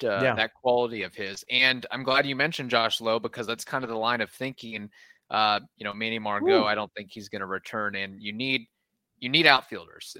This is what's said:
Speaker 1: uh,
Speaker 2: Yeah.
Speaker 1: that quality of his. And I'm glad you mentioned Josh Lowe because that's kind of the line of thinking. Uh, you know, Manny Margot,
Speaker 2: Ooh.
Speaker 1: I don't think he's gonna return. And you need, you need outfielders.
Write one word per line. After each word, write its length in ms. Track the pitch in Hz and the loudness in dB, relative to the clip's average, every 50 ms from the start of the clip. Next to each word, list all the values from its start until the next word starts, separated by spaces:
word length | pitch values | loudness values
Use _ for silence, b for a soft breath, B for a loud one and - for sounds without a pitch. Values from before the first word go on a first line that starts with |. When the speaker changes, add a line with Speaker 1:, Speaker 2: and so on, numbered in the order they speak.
Speaker 1:
uh, 180 | 135 113 101 98 | -2 0 2 2
Speaker 2:
Yeah. 140 | 127 127 117 | 2 2 2
Speaker 1:
that 180 | 107 110 110 | 2 0 -2
quality 520 | - _ - 127 123 123 123 117 117 107 92 | -2 _ 2 2 4 4 2 0 -2 -6 -6
of 100 | 90 - | -6 -6
his. 300 | - 101 95 98 - - - | -8 -8 -8 -8 -10 -6 -2
And 380 | 123 123 131 131 127 123 117 - | 2 4 4 4 2 0 -4 -8
I'm 100 | 113 131 | -8 -4
glad 240 | 131 131 131 135 143 | 0 2 2 2 2
you 100 | 139 135 | 2 0
mentioned 340 | 127 143 160 160 - 135 120 | 0 0 -2 -2 -4 -2 0
Josh 300 | 123 117 113 110 - - | 2 2 2 2 0 -2
Lowe 200 | 113 113 113 113 | 0 0 0 0
because 260 | 107 113 - 123 113 | 0 -4 -6 -6 -6
that's 180 | 101 117 113 - | -4 -6 -6 -6
kind 200 | - 147 135 131 | -6 -4 -4 -4
of 40 | 113 | -4
the 80 | 113 | -4
line 240 | 110 110 117 123 117 | -2 0 0 0 0
of 100 | 107 - | -2 -4
thinking. 600 | - - 127 135 127 - 123 113 110 107 104 104 b b b b b b b - | -6 -6 -8 -8 -8 -10 -12 -12 -10 -10 -12 -14 b b b b b b b -2
Uh, 300 | - 107 107 107 104 101 - - _ | 2 2 4 4 2 0 -2 -8 _
you 80 | - 110 | -8 -8
know, 80 | 104 | -8
Manny 260 | 101 107 110 113 113 113 | -6 -4 -4 -4 -4 -2
Margot, 440 | 107 104 101 - 302 370 392 359 | -2 -2 -2 0 2 4 4 4
Speaker 2:
Ooh. 20 | 107 | 4
Speaker 1:
I 100 | 104 104 | 2 2
don't 160 | 107 104 - - | 0 -2 -6 -8
think 160 | 107 104 92 | -14 -16 -14
he's 160 | - 113 101 98 | -14 -16 -12 -10
gonna 180 | - 98 98 | -8 -8 -6
return. 480 | 92 95 95 - - - 110 104 104 98 | -6 -6 -6 -6 -6 -6 -4 -4 -4 -4
And 240 | 98 98 98 98 98 | -6 -8 -8 -10 -10
you 120 | 104 104 | -10 -8
need, 340 | 107 113 131 135 131 127 117 - _ _ _ _ _ _ _ _ _ _ | -6 -4 -2 -2 -2 -2 -4 -10 _ _ _ _ _ _ _ _ _ _
you 100 | 123 127 | -2 2
need 180 | 139 165 160 | 4 6 8
outfielders. 720 | 151 139 131 - - 110 92 85 80 73 80 - - - | 8 6 6 4 -2 -10 -10 -10 -14 -18 -18 -16 -16 -16